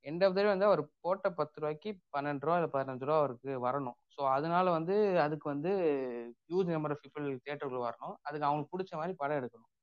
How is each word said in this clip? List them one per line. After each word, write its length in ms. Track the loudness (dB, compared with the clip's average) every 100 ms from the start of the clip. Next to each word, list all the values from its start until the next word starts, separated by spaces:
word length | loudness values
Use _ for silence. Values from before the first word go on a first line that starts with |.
end 180 | -6 2
of 60 | 4
the 60 |
day 100 | 4
வந்து 200 | 2 4
அவர் 240 | 4 4 0 _
போட்ட 300 | -4 -2 -2
பத்து 300 | -2 -6 -2
ரூபாய்க்கு 300 | -6 -4 -8
பன்னெண்டு 480 | -12 _ -4 -4 -2
ரூபா 160 | 2 2
இல்ல 120 | 2
பதினஞ்சு 260 | -2 -4 -4
ரூபா 180 | 0 2
அவருக்கு 500 | 2 -2 -6 -2 -2
வரணும். 300 | -2 -4 -10 _
So 200 | -2 2
அதனால 420 | 2 2 2 2
வந்து 500 | 2 2 2 4 4
அதுக்கு 280 | 2 0 -4
வந்து 240 | -2 0 2 2 2 -2 -6 -10 -16
ஹியூஜ் 260 | _ 0
நம்பர் 260 | 2 0 0
of 80 | -4
people 260 | -6 -6
தியேட்டருக்குள்ள 580 | -4 -4 -6 -6 -4 -2
வரணும், 320 | -4 -4 -12 -10
அதுக்கு 240 | -8 -2 0
அவங்களுக்கு 320 | 0 -2 -6
பிடிச்ச 120 | -6
மாதிரி 220 | -6 -6
படம் 240 | -4 -2 -2
எடுக்கணும். 360 | -4 -10 _ _